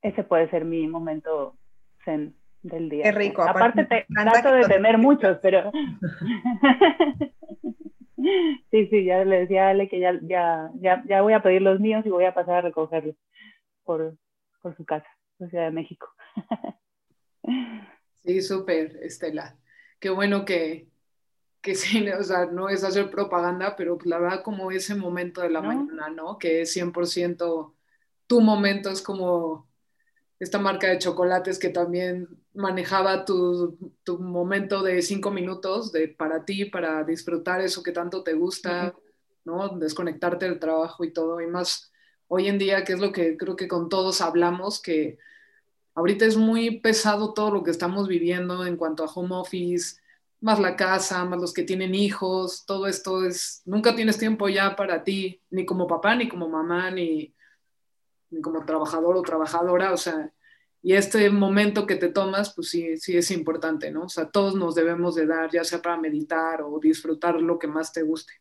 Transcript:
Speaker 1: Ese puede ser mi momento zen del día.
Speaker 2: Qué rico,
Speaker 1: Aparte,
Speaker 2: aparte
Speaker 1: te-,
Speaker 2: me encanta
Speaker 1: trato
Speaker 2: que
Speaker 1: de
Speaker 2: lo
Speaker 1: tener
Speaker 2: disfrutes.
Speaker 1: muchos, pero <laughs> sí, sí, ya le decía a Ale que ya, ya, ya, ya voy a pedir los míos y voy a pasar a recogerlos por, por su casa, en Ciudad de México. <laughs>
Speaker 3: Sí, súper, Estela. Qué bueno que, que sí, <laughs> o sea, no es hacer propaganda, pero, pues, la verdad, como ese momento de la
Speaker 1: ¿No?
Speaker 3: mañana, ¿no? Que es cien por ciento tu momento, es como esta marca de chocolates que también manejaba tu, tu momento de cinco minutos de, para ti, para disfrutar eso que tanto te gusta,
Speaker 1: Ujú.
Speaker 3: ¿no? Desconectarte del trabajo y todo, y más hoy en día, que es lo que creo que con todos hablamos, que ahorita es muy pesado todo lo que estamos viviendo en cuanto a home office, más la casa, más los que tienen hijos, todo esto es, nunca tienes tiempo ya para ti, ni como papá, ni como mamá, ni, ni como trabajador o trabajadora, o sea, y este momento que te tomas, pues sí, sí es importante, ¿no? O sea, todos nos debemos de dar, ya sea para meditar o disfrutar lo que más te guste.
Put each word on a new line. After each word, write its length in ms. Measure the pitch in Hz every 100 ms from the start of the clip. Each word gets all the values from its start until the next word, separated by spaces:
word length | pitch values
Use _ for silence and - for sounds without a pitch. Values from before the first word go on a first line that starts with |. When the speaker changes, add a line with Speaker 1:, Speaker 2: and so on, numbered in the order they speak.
Speaker 1:
Ese 220 | 220 202
puede 260 | 185 170 165
ser 160 | 170 165
mi 220 | 165 160
momento 680 | 165 165 156 156 156 139 - - - - _ -
zen 300 | 156 151 - - -
del 280 | 180 165 165
día. 140 | 147
Speaker 2:
Qué 80 | 208
rico, 300 | 208 202 -
Speaker 1:
Aparte, 400 | 170 185 233 -
Speaker 2:
aparte 40 | -
Speaker 1:
te-, 200 | 226 -
Speaker 2:
me 120 | 165
encanta 200 | 214 233
Speaker 1:
trato 80 | 254
Speaker 2:
que 60 | 262
Speaker 1:
de 60 |
Speaker 2:
lo 40 | 240
Speaker 1:
tener 300 | 196 214 226
Speaker 2:
disfrutes. 260 | 254 285
Speaker 1:
muchos, 140 | 208 180
pero 300 | 196 185 196
<laughs> 1700 | 294 285 - 180 - 180 226 247 226 277 254 359 330 302 269 285 - - 330 294 220 320 _ - - 277 381 330 269 _
sí, 160 | 220 208
sí, 180 | 214 185
ya 180 | 185 190
le 160 | 190
decía 260 | 180 190 190
a 20 |
Ale 180 | 196 196
que 100 | 185
ya, 140 | 180 180
ya, 480 | 165 180 170 165 160 214
ya, 280 | 185 180 -
ya 140 | 196
voy 120 | 202
a 80 | 220
pedir 200 | 202 185
los 180 | 190 190
míos 260 | 214 220 220
y 40 |
voy 160 | 180 185
a 80 |
pasar 220 | 180 175 180
a 60 |
recogerlos 540 | 175 160 160 160 156 156 _ _ 214 _ _ _
por, 320 | - 160 160 160 _ _ _ _
por 140 | 175 156
su 100 | 156
casa, 220 | 151 - _ _ _
en 100 | 180
Ciudad 160 | 175 165
de 60 |
México. 360 | 160 160 165 - _ - -
<laughs> 440 | - 226 - - _ _ _ _ _ _ - 254 240 226 202 _ _ _
Speaker 3:
Sí, 200 | 180 185
súper, 560 | 190 196 190 165 156 -
Estela. 560 | 160 - 165 151 151 _ _ _ _ _
Qué 100 | 196
bueno 340 | 190 202 202
que, 460 | 196 180 160 160 - _ _ _ _ _ _ _
que 120 | -
sí, 320 | 190 - 220 202
<laughs> 100 | 190
o 40 |
sea, 220 | 190 180 180
no 200 | 175 190
es 140 | 196
hacer 260 | 190 190 196
propaganda, 680 | - 196 180 175 180 190 202
pero, 200 | 170 170
pues, 100 | 175
la 120 | 170
verdad, 240 | 175 190
como 280 | 190 202 190
ese 220 | 185 185
momento 480 | 208 180 175 180 180
de 80 | 175
la 120 | 160
Speaker 1:
¿No? 60 | 196
Speaker 3:
mañana, 400 | 247 285 160 151
¿no? 280 | 160 160 202
Que 240 | 175 160
es 120 | 165
cien 180 | 190 175
por 160 | 175 175
ciento 680 | 175 175 170 170 165 151 _ _ _ _ _ _
tu 140 | 240
momento, 480 | 220 208 202 196 196
es 100 | 190
como 680 | - 196 180 175 165 156 _ _ _ _ _ _ _ _
esta 220 | 180 202
marca 280 | 196 190 190
de 120 | 185
chocolates 580 | 185 170 180 185 185 185
que 120 | 180
también 580 | 175 175 175 180 180 175 - _
manejaba 720 | - 196 185 170 196 190 190 185
tu, 680 | 185 180 175 175 170 - _
tu 160 | - 175
momento 640 | 180 175 175 196 196 196
de 180 | 190 180
cinco 300 | 175 196 196
minutos 600 | 196 180 185 190 196 220
de, 160 | 160 156
para 340 | - 156 160 151
ti, 200 | 196 202
para 380 | 185 165 156 156
disfrutar 560 | 165 - 170 170 180
eso 200 | 190 180
que 120 | 175
tanto 280 | 175 175 185
te 120 | 180
gusta, 560 | 160 175 - 185 175 180
Speaker 1:
Ujú. 120 | - _ _ _ _ -
Speaker 3:
¿no? 240 | 175 196
Desconectarte 760 | 185 156 156 175 151 175 175 185
del 140 | 175
trabajo 440 | 160 160 165 - 170
y 80 |
todo, 260 | 170 165 170
y 60 | 165
más 440 | 175 175 - - _ _ _ _
hoy 200 | 185 196
en 80 | 202
día, 240 | 196 196
que 100 | 190
es 60 | 185
lo 120 | 196
que 240 | 196 165 160
creo 180 | 180 185
que 140 | 185
con 180 | 180 165
todos 300 | 190 190 185
hablamos, 580 | 170 165 175 180 190 214
que 360 | - 160 151 - - - _ _ _ _ _ -
ahorita 280 | 175 202 220
es 120 | 220
muy 420 | 220 226 226 226
pesado 540 | 226 220 214 208 214
todo 180 | 220 214
lo 120 | 202
que 80 | 170
estamos 360 | 160 175 196 196
viviendo 580 | 180 170 180 180 180 180
en 120 | 170
cuanto 260 | 165 156
a 40 | 156
home 220 | 180 180 180
office, 640 | 180 185 175 175 175 - _ _ _ _
más 180 | 220 208
la 200 | 190 180
casa, 480 | 185 190 185 185 180
más 160 | 180
los 120 | 175
que 100 | 175
tienen 300 | 170 185 185
hijos, 680 | 190 202 202 185 185 185 180 -
todo 220 | 196 196
esto 380 | 185 - 185 185
es, 360 | 175 - - -
nunca 280 | 202 226 226
tienes 220 | 220 214
tiempo 300 | 220 220 202
ya 300 | 196 196 196
para 260 | 190 170
ti, 380 | - 196 185 185 _
ni 160 | 190 180
como 220 | 185 175
papá, 280 | 165 196 240
ni 140 | 233
como 180 | 175 165
mamá, 420 | 156 165 175 185
ni, 420 | 185 170 156 151 _ _ _ _ _ _ _ _ _ _
ni 100 | 165
como 240 | 156 160
trabajador 540 | 151 160 151 165 165 185
o 40 |
trabajadora, 680 | 180 160 156 170 180 180 190
o 60 | 180
sea, 340 | - 160 156 _ _ _ _ _
y 120 | 180
este 360 | 190 196 226 208
momento 540 | 202 196 196 208 202 202
que 100 | 175
te 100 | 175
tomas, 460 | 196 190 190 202 -
pues 140 | 160
sí, 260 | 170 165 160
sí 220 | - 175
es 120 | 170
importante, 600 | 185 156 160 160 156 151
¿no? 120 | 151
O 60 | 180
sea, 200 | - 156
todos 260 | 202 196 190
nos 200 | 170 160
debemos 400 | 165 170 175 165
de 100 | 156
dar, 240 | 156 160
ya 140 | 170 165
sea 160 | 165
para 160 | 175 170
meditar 640 | 156 151 151 165 160 160
o 180 | 147 151
disfrutar 640 | 156 156 160 156 175 165
lo 180 | 165 170
que 80 | 160
más 240 | 156 160
te 120 | -
guste. 280 | 156 160 - -